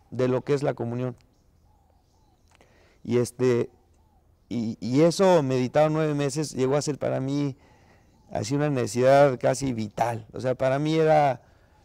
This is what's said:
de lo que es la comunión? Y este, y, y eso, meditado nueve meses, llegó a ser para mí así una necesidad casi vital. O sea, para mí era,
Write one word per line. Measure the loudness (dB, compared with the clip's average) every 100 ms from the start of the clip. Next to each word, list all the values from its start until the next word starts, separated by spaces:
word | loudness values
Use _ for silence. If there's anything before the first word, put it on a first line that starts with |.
| -12
de | -2 0
lo | 0
que | 0
es | -2
la | -2
comunión? | -4 -6 -4 -6 -8 _ _ _ _ _ _ _ _ _ _ _ _ _ _ _ _ _ _
Y | -2 0
este, | 0 0 0 0 -2 _ _ _ _ _ _ _ -10
y, | -6 -6 -6
y | -2 2
eso, | 4 4 4 4
meditado | 2 0 0 2 2
nueve | 2 -2
meses, | -2 -4 -4 -6
llegó | -2 0 0
a |
ser | -2 -4
para | -4 -4
mí | -4 -2 -4 -6 _ _ _ _ _ _ -10
así | -8 -4
una | -2 -2
necesidad | -2 -2 2 4 6 6 2
casi | -2 -2 -4
vital. | -6 -6 -4 -4 -4 -10
O | -8
sea, | -6
para | -2 -2 -2
mí | -2
era, | 0 2 4 2 -2 _ _ _ _